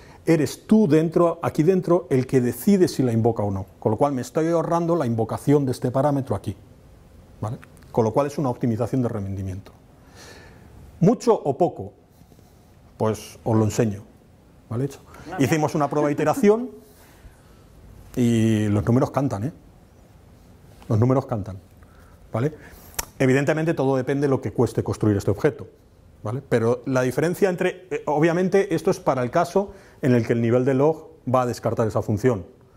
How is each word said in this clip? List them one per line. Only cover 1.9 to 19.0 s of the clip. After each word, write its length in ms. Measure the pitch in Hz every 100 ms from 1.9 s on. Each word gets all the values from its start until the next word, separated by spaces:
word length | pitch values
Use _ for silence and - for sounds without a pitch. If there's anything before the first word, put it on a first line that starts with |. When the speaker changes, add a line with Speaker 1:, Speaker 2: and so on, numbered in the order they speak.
| 175 -
Speaker 1:
el 160 | 131 123
que 160 | 135
decide 460 | 120 120 - 202 170
si 160 | -
la 80 | 127
invoca 320 | 113 113 113
o 80 | 104
no, 160 | 98 - -
con 140 | 113
lo 60 | 107
cual 120 | 143
me 120 | 135
estoy 240 | 120 - 160
ahorrando 480 | 170 156 170 170 165
la 100 | 131
invocación 600 | 117 110 110 - 147 135
de 40 |
este 200 | 135 127
parámetro 440 | 131 143 139 131 101
aquí, 220 | - 95 - - - - - - - -
¿vale? 200 | 104 131 - - -
Con 120 | -
lo 80 | 110
cual 140 | 123 143
es 140 | 143
una 100 | 139
optimización 540 | 123 127 110 120 135
de 60 | 120
rendimiento. 600 | 110 98 98 95 95 - - _ - - - - - - - - - - -
¿Mucho 320 | 175 254 - 208
o 200 | 151 131
poco? 380 | 175 - 98 - _ _ - - - _ _ _ - -
Pues 400 | 110 104 - -
os 120 | - 113
lo 100 | 107
enseño, 360 | - 117 98 - - _ _ _ _ -
¿vale? 180 | 110 143
Hecho. 140 | - - - -
Speaker 2:
No, 100 | 180
no. 60 |
Speaker 1:
Hicimos 320 | 135 160 151 165
una 120 | 143
prueba 160 | 147 147
de 60 |
iteración 580 | 147 151 151 208 220 254 - - - - - - - - - - - - - - -
y 520 | 120 117 110 110 107
los 140 | 104
números 280 | - 120